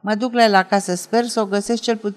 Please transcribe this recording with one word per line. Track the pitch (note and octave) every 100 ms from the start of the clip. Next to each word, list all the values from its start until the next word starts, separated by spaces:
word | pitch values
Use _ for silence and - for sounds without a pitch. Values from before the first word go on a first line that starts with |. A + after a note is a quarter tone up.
Mă | G3 G#3+
duc | B3
la | A#3+
el | A3+ F#3+
acasă, | F3+ G3+ F#3+ F3+
sper | - A3+ A#3+
să | A3+
o | G3+
găsesc | G3+ G3+ A#3
cel | - A3
pu-, | G#3